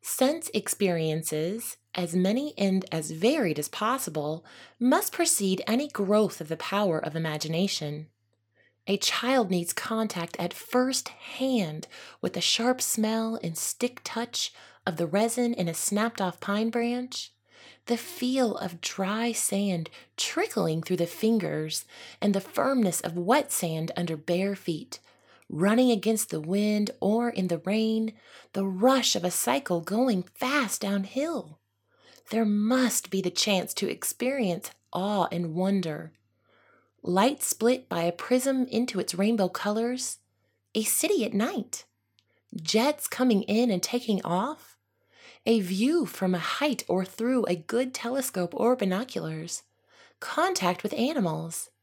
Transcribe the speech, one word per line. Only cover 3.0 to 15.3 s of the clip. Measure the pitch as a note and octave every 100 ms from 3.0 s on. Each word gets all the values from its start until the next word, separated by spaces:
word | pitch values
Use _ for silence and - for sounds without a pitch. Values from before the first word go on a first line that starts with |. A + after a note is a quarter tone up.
| D3+
varied | D#3 G#3 D#4 G3 D3
as | D3
possible, | - G#3+ C4 - D3+ D3 D#3+ - - - _
must | A#3+ D#4+ -
precede | - E4+ - G3 F#3+ -
any | A#3 D4
growth | - G3 G#3 G#3 -
of | D#3
the | E3
power | - G3 G#3 D#3+
of | - D#3+
imagination. | D#3+ D3+ D#3 E3 F#3+ - D3+ D3+ D#3 _ _ _ _ _ _ _ -
A | G3+
child | - - A#3+ C4+ G3+
needs | F#3 E3+
contact | - - A3 A3 F#3 E3+ -
at | F3
first | - - B3 B3+ B3+ -
hand | - - - C4+ B3 E3+ D3+ - - - -
with | F#3
the | F3
sharp | - - A#3 B3+
smell | - - G#3+ A3+ A3+ A3+
and | E3+ E3
stick | - - B3 B3
touch | - - A#3 - - - - -
of | - E3
the | E3+
resin | F#3+ A3+